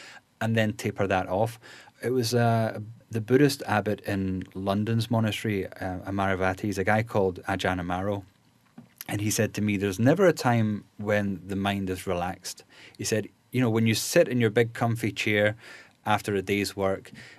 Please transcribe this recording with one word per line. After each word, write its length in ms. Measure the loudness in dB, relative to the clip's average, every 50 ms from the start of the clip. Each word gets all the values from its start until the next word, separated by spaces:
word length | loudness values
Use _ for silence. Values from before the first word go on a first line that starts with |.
| -20 -20 -20 -20 _ _ _ -6
and 160 | -2 0 2
then 160 | 2 2 0
taper 340 | -2 -4 -6 -6 -2 -2 0
that 220 | 0 0 0 0 0
off. 320 | 0 0 0 -2 -4 -10 -20 -20 -20 -20 -20 -20 _ -6
It 80 | -4 -2
was, 240 | 0 0 0 2 2
uh, 460 | 2 4 4 2 2 0 -2 -4 -8 -12 -14 -16 -20 _ -8
the 80 | -6 -4
Buddhist 420 | 0 4 4 6 6 4 2 0 -4 -2
abbot 320 | 0 0 0 0 -4 -4
in 420 | -4 -4 -2 -2 0 -2 -2 -4 -6 -8 -8
London's 540 | -6 -2 0 0 0 0 0 0 0 0 2
monastery, 600 | 2 2 2 0 -2 -2 -4 -2 -2 -2 -4 -6
uh, 320 | -8 -8 -8 -6 -6 -8
Amaravati, 680 | -8 -6 -4 -2 0 0 0 0 0 0 0 -2 -4 -4
is 100 | -2 -2
a 60 | 0
guy 200 | 2 2 2 0
called 360 | 0 0 2 2 2 0 -2 -4
Ajahn 320 | -4 -4 -2 0 -2 -2 -2
Amaro. 440 | -4 -4 -4 -4 -2 -4 -4 -6 -8 -12 _ _ _ _ _ _ _ _ -20 -20 -20 _ _ -16 -10
And 140 | -6 -4 -2
he 100 | -2 -2
said 240 | 0 0 0 -2 -2
to 80 | -2
me, 140 | -2 0 0
"There's 240 | 0 0 -2 0 2
never 260 | 4 4 4 6 4
a 60 | 4
time 500 | 4 2 0 0 2 2 2 0 -2 -4 -8 _ _
when 460 | -8 -2 0 0 0 0 -2 -4 -6 -6
the 80 | -6 -4
mind 340 | -2 -2 -2 -2 -2 -2 -4
is 180 | -4 -6 -4 -4
relaxed." 560 | -4 -2 -4 -4 -6 -8 -12 -14 -14 -14 -18 _ -20 -20 -20 -18 -12 -8
He 60 | -4
said, 240 | -2 -2 -2 -2 -6 _ _ _ _
"You 80 | 0 0
know, 100 | 2 2
when 160 | 4 4 4
you 80 | 4 2
sit 320 | 2 0 4 6 6 6
in 140 | 6 4 2
your 100 | 2 4
big 220 | 4 4 2 2
comfy 400 | 0 -2 -2 0 0 0 -2 -4
chair 420 | -4 -2 -2 2 2 4 4 2 0 -2 -12 -20 -20 -20 -20 -20 _ _ -2
after 300 | 0 0 0 0 -2 -2
a 80 | -2
day's 320 | 0 0 0 0 0 -2 -2
work 380 | -2 0 0 -2 -2 -6 -16 -20 -20 -20 -20 -20